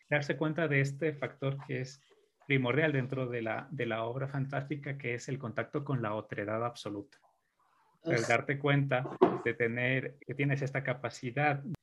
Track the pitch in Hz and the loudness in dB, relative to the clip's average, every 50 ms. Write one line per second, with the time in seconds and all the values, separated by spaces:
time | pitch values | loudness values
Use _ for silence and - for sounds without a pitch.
0 | _ _ 147 147 143 - 160 143 156 156 156 170 165 151 147 135 135 139 - - | _ _ 2 2 2 0 0 2 2 0 2 2 2 4 4 4 4 4 0 0
1 | 170 156 147 143 131 113 - - 139 135 139 139 - - 131 127 131 - - - | -2 -2 -2 -2 -6 -6 -6 -2 -2 -2 -2 -2 -6 -6 -6 -4 -6 -6 -10 -16
2 | _ _ _ _ _ _ _ _ _ - 139 135 127 120 123 147 160 156 139 135 | _ _ _ _ _ _ _ _ _ 2 2 4 4 4 4 4 4 4 4 2
3 | 123 131 135 131 127 120 123 120 113 113 110 113 113 - - 127 123 113 110 113 | 0 0 -2 -2 -2 -2 -2 -2 -2 -2 -2 -4 -4 -6 -4 -4 -2 -2 0 -2
4 | 113 117 120 135 135 135 139 139 131 135 139 139 139 - 151 143 143 147 139 139 | -2 -2 -2 -4 -4 -4 -2 -2 -2 -2 -2 -4 -2 -2 -6 -6 -4 -6 -8 -6
5 | - 120 120 117 - - 131 - - 113 110 113 113 - - 151 143 143 139 123 | -4 -4 -4 -4 -4 -6 -6 -4 -6 -4 -4 -4 -4 -2 -4 -4 -2 -2 -2 -2
6 | 113 104 107 107 104 - - - 104 104 110 113 117 120 - - - 104 104 101 | 0 -2 -2 -4 -6 -6 -6 -4 -2 -2 -2 -2 -2 -4 -4 -6 -8 -6 -6 -6
7 | 101 - - _ _ _ _ _ _ _ _ _ _ _ _ _ _ _ _ _ | -8 -12 -18 _ _ _ _ _ _ _ _ _ _ _ _ _ _ _ _ _
8 | - 330 127 117 113 - 117 117 - - 143 139 143 143 143 143 139 139 127 127 | -2 0 2 2 4 4 4 4 4 0 -2 0 2 4 4 4 4 4 2 0
9 | 135 - - - 127 117 - - - 120 113 - 120 113 117 123 123 127 131 131 | 0 -2 4 6 6 6 6 2 0 -2 0 2 0 0 0 0 2 2 2 0
10 | - - - - - - 127 - 139 143 139 139 135 123 - 135 139 135 123 - | 0 -4 -10 -12 -12 -10 -4 0 2 2 2 2 0 -2 -2 -4 -2 -2 -4 -4
11 | - 117 - - 131 123 113 139 147 147 143 139 139 - 160 - | -4 -6 -6 -6 -8 -6 -2 2 2 2 2 0 -2 -8 -10 2